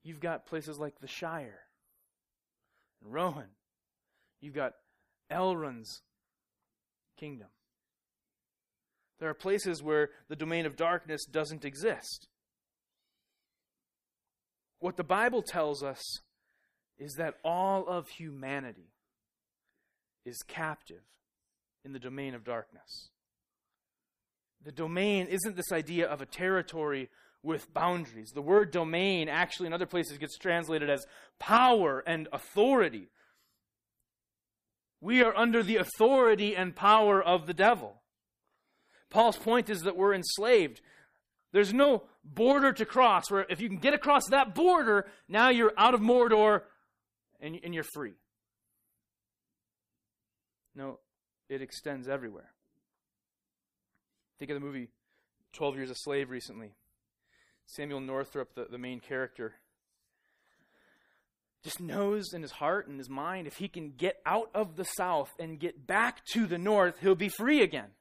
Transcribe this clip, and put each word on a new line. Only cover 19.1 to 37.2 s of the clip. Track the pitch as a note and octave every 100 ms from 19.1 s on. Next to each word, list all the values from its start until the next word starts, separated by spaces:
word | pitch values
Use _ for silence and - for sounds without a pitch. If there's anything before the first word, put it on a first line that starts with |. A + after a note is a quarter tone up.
| _ _ _ _ _ _ _ _ _ _ _
is | - A#2 -
captive | - D#3+ D3+ - E2+ _ _ _ _ _ _ _ _
in | C3+
the | C3+
domain | B2+ C3+ C#3
of | B2
darkness. | A2 A#2 G#2+ - _ - - _ _ _ _ _ _ _ _ _ _ _ _ _ _ _
The | C#3+
domain | C#3 D#3+ F3 G3+ G3+ F3
isn't | F#3 G#3 F3+
this | F3
idea | E3+ D3+ E3+ E3
of | D3
a | C3+
territory | - F3+ F#3+ F3 E3 D3+ C#3 B2+ _ _ _
with | D3 D#3+ -
boundaries. | - E3 F3+ D3+ A2+ A2
The | C#3+
word | C#3+ G3+ G#3
domain | F3+ D#3+ E3 G3 F#3 D#3+
actually | D3+ F#3 - F3
in |
other | E3+ F3+
places | F3 D#3 C#3+
gets | D3 -
translated | F#3+ E3+ D#3 D#3+ D3
as | C#3 - - - _
power | - A3 B3+ A#3 E3+ C3+
and | E3 E3 D#3
authority. | C3+ - G3 A#3 C4+ F3+ A#2 F2+ _ _ _ _ _ _ _ _ _ _ _ _ _ _ _ _ _ _ _
We | E3+ B3
are | A#3 G3+
under | A#3 A#3
the | G3 A3
authority | F#3 - A3 C4+ A#3+ G#3+ G#3 F#3+
and | F#3
power | - G3 G#3+ G#3 G3